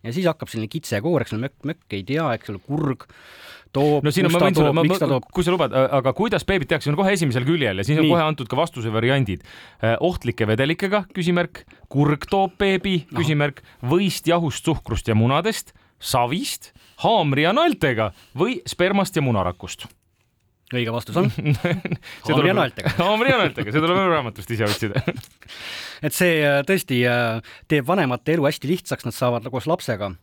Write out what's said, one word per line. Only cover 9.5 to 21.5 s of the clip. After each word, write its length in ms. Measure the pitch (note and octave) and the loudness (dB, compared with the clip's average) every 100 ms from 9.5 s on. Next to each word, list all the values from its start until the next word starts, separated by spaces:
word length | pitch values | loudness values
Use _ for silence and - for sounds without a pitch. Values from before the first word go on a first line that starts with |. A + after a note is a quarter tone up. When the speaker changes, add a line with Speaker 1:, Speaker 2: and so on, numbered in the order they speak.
| - - _ | -20 -20 _
Speaker 2:
Äh, 160 | A2 A2+ | 0 2
ohtlike 420 | E3+ F3 A#2+ - G#2+ | 0 -2 -6 -2 0
vedelikega, 540 | G#2+ C#3 E3 G3 G#3 F#3+ - | 2 0 0 0 -2 -2 -4
küsimärk, 480 | E3+ F3 E3+ - - - - | 0 0 0 -8 -20 -20 -6
kurg 380 | C3+ D3 D3 - | 0 2 2 0
toob 300 | G3 F#3+ - | 0 0 0
beebi, 380 | G3 F#3+ G3 F#3 - | 0 0 0 -2 -2
Speaker 1:
Ahah. 80 | D3+ | -2
Speaker 2:
küsimärk, 400 | D#3 D3+ D3 C#3 - - B2 | 0 2 0 -4 -20 -10 0
võist, 400 | E3+ G3 - D#3 | 2 2 -2 0
jahust, 400 | E3+ E3 - - | 2 2 -2 -2
suhkrust 400 | C#3+ - A2+ - | -4 -4 -4 0
ja 80 | G#2+ | 2
munadest, 560 | A2+ C#3+ F#3 - - _ _ _ | 4 2 -2 -4 -10 _ _ _
savist, 720 | - B2+ A#2+ E3+ C#4+ - - _ _ - F3 | -2 0 0 -2 -6 -10 -14 _ _ -2 2
haamri 400 | A3 D3+ C3+ D#3+ | 2 2 2 2
ja 80 | A#3 | 4
naeltega 560 | E4+ A3 D3 A2+ G#2+ - _ B2 | 2 2 0 0 -2 -4 _ -2
või 220 | G3+ C4 - | -2 -2 -8
spermast 480 | - F3+ G3+ F#3 E3 | -2 2 2 0 0
ja 80 | |
munarakust. 640 | C#3 G#2+ F2+ F2 F2+ - - _ _ _ _ _ _ _ _ | 0 2 0 -4 -14 -14 -18 _ _ _ _ _ _ _ _
Speaker 1:
Õige 220 | B2 A#2 A#2 | -4 -4 -4
vastus 220 | - E3 | -4 0
on 100 | - | 0
Speaker 2:
<laughs> 40 | - | 0
See 80 | |
Speaker 1:
haamri 840 | D3+ | -2